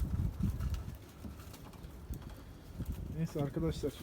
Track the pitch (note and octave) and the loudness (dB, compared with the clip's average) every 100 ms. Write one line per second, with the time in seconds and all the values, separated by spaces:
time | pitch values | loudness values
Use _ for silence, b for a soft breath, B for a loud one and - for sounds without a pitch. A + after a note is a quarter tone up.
0 | - - - - - - - - - - | 2 4 4 4 2 4 2 2 -2 -6
1 | - - - - - - - - - - | -10 -10 -8 -8 -10 -10 -12 -10 -10 -10
2 | - - - - - - - - - - | -4 -4 -4 -8 -10 -12 -10 -4 -2 -2
3 | - D3+ D#3+ D#3 C#3+ D#3+ D#3+ - F2+ - | -2 0 2 4 4 4 4 4 2 2